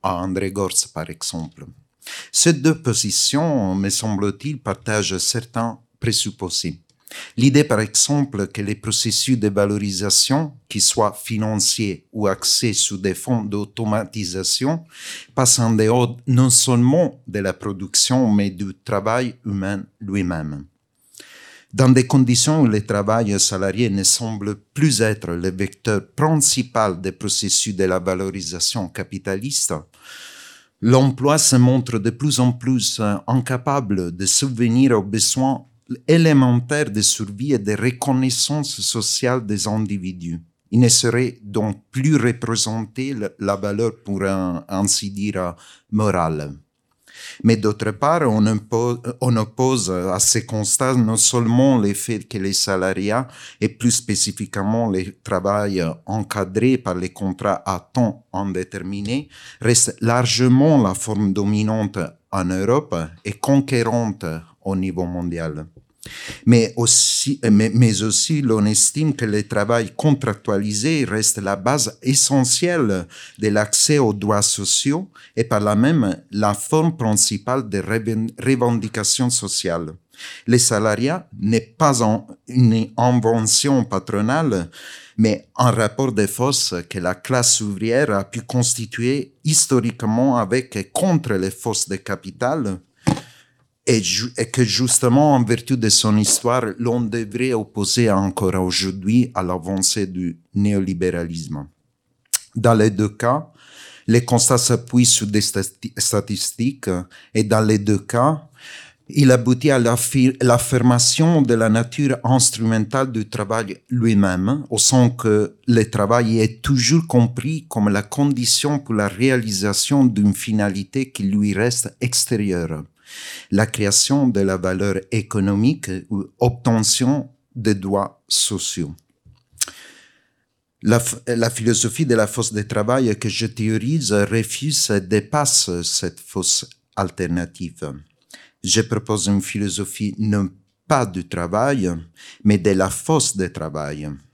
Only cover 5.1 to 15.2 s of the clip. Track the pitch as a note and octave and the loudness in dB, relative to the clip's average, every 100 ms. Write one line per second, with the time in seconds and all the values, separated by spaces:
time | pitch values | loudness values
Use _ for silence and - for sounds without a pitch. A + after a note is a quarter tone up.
5.1 | F#2+ - A#2 A#2 A#2 A#2 A2+ _ _ A#2 | -4 -4 -4 -6 -6 -6 -8 _ _ -2
6.1 | G#2+ G#2+ - F#2 - F2 - _ _ - | -2 -4 -8 -6 -6 -6 -10 _ _ -20
7.1 | - - - C3 C#3 D3 G#2+ G#2 - - | -18 -12 2 4 4 2 0 0 0 0
8.1 | C#3+ C#3 G2+ G2 - G#2 G#2 G#2+ G#2 A#2 | 0 -2 -4 -6 -6 -8 -6 -4 -4 -2
9.1 | - - B2 G#2 G2+ G2+ G#2 G2+ F#2+ G2+ | -2 0 0 2 2 0 0 -4 -4 0
10.1 | - - C#3 D#3 B2+ _ G#2+ - - G#2 | 0 2 0 -2 -8 _ -2 0 2 0
11.1 | - - A2 A2 G#2+ - - G#2 E2+ _ | 0 -6 -4 -2 0 -2 -2 -4 -6 _
12.1 | G#2+ G2+ F#2 - - A#2+ F#2+ - G2+ G2 | -2 -2 0 0 0 0 0 -2 -2 -4
13.1 | F#2 - A#2+ G#2 G2+ G#2 - A2+ G#2+ G#2 | -4 -2 -4 -2 -6 -8 -6 -2 -2 -4
14.1 | A2 F2+ F#2 F#2 - C3 E3 E3 - - | -8 -8 -4 -4 -2 -2 -4 -8 -18 -14
15.1 | - | -14